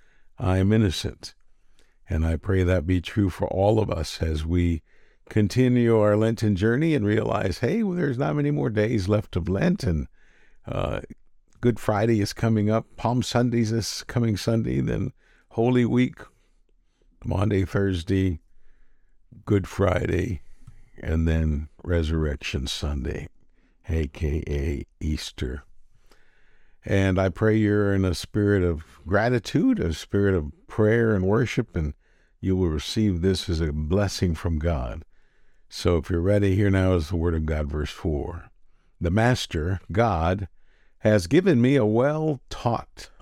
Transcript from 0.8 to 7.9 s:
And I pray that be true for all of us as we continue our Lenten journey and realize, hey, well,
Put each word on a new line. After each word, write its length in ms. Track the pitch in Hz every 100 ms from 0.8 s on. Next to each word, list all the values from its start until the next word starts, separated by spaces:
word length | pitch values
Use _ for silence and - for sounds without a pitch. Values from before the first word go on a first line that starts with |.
| 104 78 - - - - - - _ - - _ -
And 160 | 82 80
I 100 | 80
pray 280 | - 95
that 220 | 87 92 76
be 140 | 92
true 300 | 85 - 98
for 160 | - 92
all 320 | - 101 110
of 120 | 104
us 300 | 82 78 -
as 220 | 82 78
we 380 | 80 87 87 80 - - - _ -
continue 720 | - 104 123 127 123 117 113
our 160 | 104 104
Lenten 400 | 110 113 107 98
journey 380 | 107 120 165
and 100 | 147
realize, 540 | 101 107 113 101 101 87
hey, 240 | 120 208
well, 120 | 214